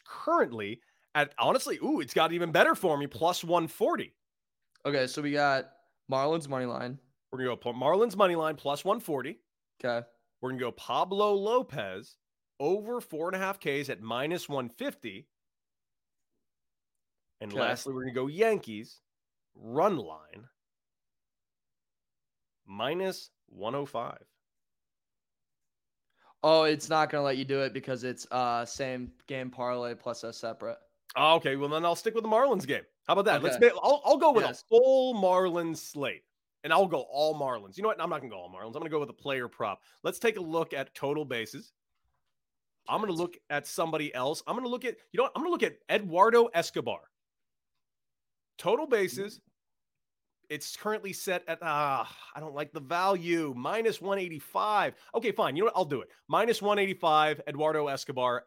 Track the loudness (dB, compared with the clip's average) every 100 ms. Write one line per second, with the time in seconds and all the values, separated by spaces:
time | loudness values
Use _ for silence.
0 | -16 -8 0 2 2 -2 -8 -10 _ _
1 | _ 0 0 0 2 2 -2 -4 -2 -2
2 | -2 2 2 0 0 4 4 4 2 0
3 | -2 0 0 0 0 0 0 -2 0 0
4 | -6 _ _ _ _ _ _ _ -2 0
5 | 0 -2 -2 2 2 2 -2 _ _ _
6 | -4 -2 0 -2 -4 -6 -4 -6 -8 -12
7 | _ _ -14 -4 -4 -4 -6 -2 2 4
8 | 2 4 2 4 -2 -4 -4 -4 0 -2
9 | -2 -6 -6 -12 _ _ _ _ -4 -4
10 | -6 _ _ -10 -8 -4 -6 -6 -4 -2
11 | 0 2 2 2 2 0 0 -8 -8 -8
12 | -14 _ _ _ _ -4 0 0 -2 -8
13 | -8 -6 -4 -2 -4 -4 -4 -4 -4 -8
14 | -6 -4 -2 -4 -4 -6 -6 -6 -8 -8
15 | -12 -14 -18 _ _ _ _ _ _ _
16 | _ _ _ _ _ _ _ _ _ _
17 | _ _ _ -16 -10 -4 -2 -2 -6 -6
18 | -6 -4 -4 0 0 0 -4 -12 -12 -20
19 | _ _ _ _ _ -20 -8 0 0 0
20 | -6 -14 -18 -20 -20 _ _ _ _ _
21 | _ _ _ _ _ _ _ _ _ _
22 | _ _ _ _ _ _ -18 -6 -4 -2
23 | -4 -6 -14 _ _ -10 -6 -6 -6 -8
24 | -8 -12 _ _ _ _ _ _ _ _
25 | _ _ _ _ _ _ _ _ _ _
26 | _ _ _ -2 4 6 6 2 2 2
27 | 2 0 0 -2 -2 -2 -2 -4 -6 -6
28 | -6 -8 -4 -2 0 -2 -4 -6 -6 -6
29 | -10 -14 -10 -8 -8 -6 -4 -4 -4 -8
30 | -10 -8 -10 -8 -10 -8 -10 -10 _ _
31 | _ 2 6 6 4 -2 -2 0 0 0
32 | -2 -2 2 4 4 2 -2 -4 -6 _
33 | 0 2 4 2 2 8 6 8 2 4
34 | 6 6 6 6 2 -4 4 6 8 6
35 | 4 4 4 4 2 0 -4 -6 -10 -6
36 | -6 -6 _ _ _ _ 2 4 4 0
37 | -2 0 2 2 -2 -4 -8 -4 -2 -2
38 | -4 -4 -8 -12 -14 -12 -10 -10 -4 -4
39 | -4 -8 -4 -4 -4 -4 -4 -6 _ _
40 | -8 -2 -2 -2 -4 -2 -2 -6 -8 -6
41 | -4 -4 -4 -6 -6 -12 -18 _ _ _
42 | _ _ _ _ _ _ _ _ -4 -2
43 | -2 -4 -4 -8 -6 -6 -6 -4 0 0
44 | -2 -2 -2 -2 -6 -6 -4 -4 -6 -8
45 | _ 0 0 0 -2 0 -2 -4 -2 -2
46 | 2 6 8 8 6 2 -2 -4 -4 -6
47 | -10 _ _ _ _ _ _ _ _ _
48 | _ _ _ _ _ -6 0 0 2 0
49 | 0 -4 -10 -10 _ _ _ _ _ _
50 | _ _ _ _ -12 -10 -10 -8 -6 -4
51 | -6 -8 -4 -4 -4 -6 -2 0 2 0
52 | -4 -8 -18 -14 -10 -8 -8 -8 -4 0
53 | 2 2 0 0 0 -4 -4 0 0 -2
54 | -4 -4 -4 -10 -6 -2 0 2 0 -4
55 | -6 -2 -2 0 0 2 0 2 0 -2
56 | -6 _ -2 2 2 2 2 2 2 2
57 | 4 6 4 2 -6 0 0 2 0 -4
58 | -6 0 2 0